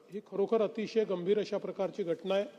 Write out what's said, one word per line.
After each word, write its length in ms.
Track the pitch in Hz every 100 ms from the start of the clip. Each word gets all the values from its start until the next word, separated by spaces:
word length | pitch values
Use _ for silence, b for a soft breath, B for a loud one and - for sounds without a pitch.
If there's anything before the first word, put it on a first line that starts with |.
| -
ही 60 | 190
खरोखर 420 | - 196 196 226
अतिशय 420 | 196 - 208 226
गंभीर 360 | 208 185 175 208
अशा 180 | 190 196
प्रकारची 460 | 185 175 190 -
घटना 320 | 175 160 190 196
आहे. 80 | 208